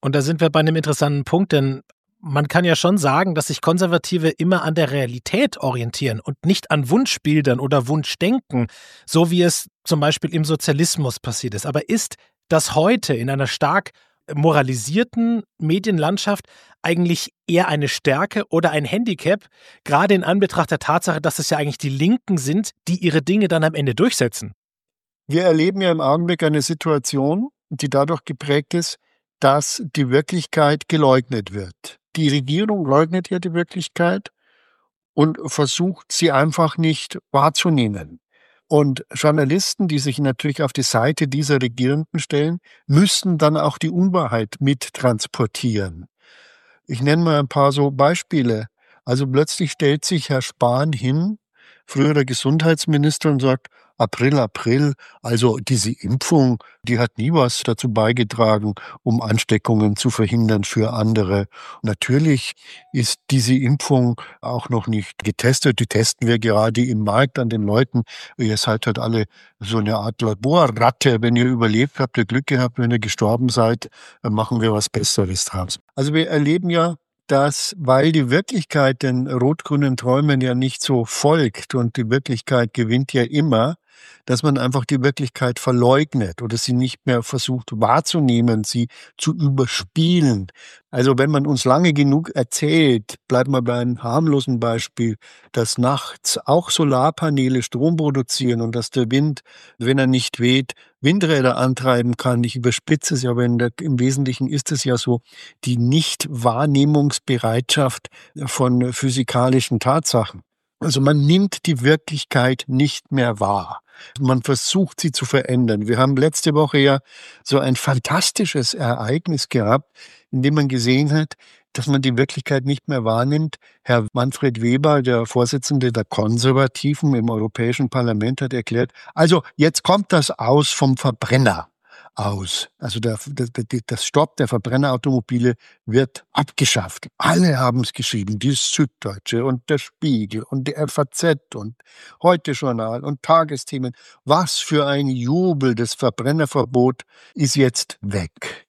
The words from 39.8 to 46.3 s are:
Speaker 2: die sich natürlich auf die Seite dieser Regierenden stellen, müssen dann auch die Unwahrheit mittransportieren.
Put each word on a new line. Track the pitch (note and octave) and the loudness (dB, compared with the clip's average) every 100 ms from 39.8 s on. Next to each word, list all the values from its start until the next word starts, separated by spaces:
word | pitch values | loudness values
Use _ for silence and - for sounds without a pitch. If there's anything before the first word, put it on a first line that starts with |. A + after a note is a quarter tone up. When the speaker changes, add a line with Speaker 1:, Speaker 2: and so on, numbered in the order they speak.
| F#3+ | -2
Speaker 2:
die | D3 | 0
sich | C#3 C3 | -2 -2
natürlich | C#3 B2+ D3+ C3+ | -2 -2 -4 -2
auf | C#3+ | -4
die | - | -2
Seite | C3 A2+ B2 D#3 D3 | -2 0 0 0 -2
dieser | C#3+ C#3+ C#3+ | -2 0 0
Regierenden | B2 A#2+ B2+ C#3+ D#3+ E3+ | 0 -2 0 0 -2 -6
stellen, | - C#3+ D3+ F3 _ _ - | -4 -2 0 -2 _ _ 2
müssen | C#3+ F#3+ - F#3+ E3 | 4 4 2 0 2
dann | D3+ D#3 | 2 2
auch | C#3+ - | -2 -2
die | D#3+ | -4
Unwahrheit | F3 F#3+ F3+ C3+ A#2 A2 - | 0 2 2 0 -2 -4 -2
mittransportieren. | C#3 C#3 - - B2+ A2 - - A2+ - B2+ G#2+ F#2+ E2 F2+ _ _ | -2 -2 -6 -2 0 0 -4 -4 -4 -2 -4 -2 -4 -8 -18 _ _